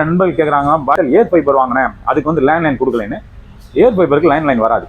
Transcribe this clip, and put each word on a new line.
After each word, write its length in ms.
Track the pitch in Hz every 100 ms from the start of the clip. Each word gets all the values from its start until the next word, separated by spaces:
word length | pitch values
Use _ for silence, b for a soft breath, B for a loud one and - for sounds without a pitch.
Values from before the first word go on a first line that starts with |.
| 156
நண்பர்கள் 300 | 175 185 156
கேக்குறாங்க, 380 | 151 143 143 156 135
"பாட்டில் 240 | 151 143 170
ஏர் 120 | 233
ஃபைபர் 300 | 170 143 135
வாங்கினேன், 320 | 127 131 120 - 113
அதுக்கு 200 | 143 147
வந்து 120 | 160 135
லேண்ட்லைன் 320 | 160 160 123
கொடுக்கலன்னு." 360 | 131 117 104 190 - - - - - 135
ஏர் 140 | 240 190
ஃபைபருக்கு 340 | 160 143 165
லேண்ட்லைன் 320 | 147 151 120 110
வராது. 200 | 110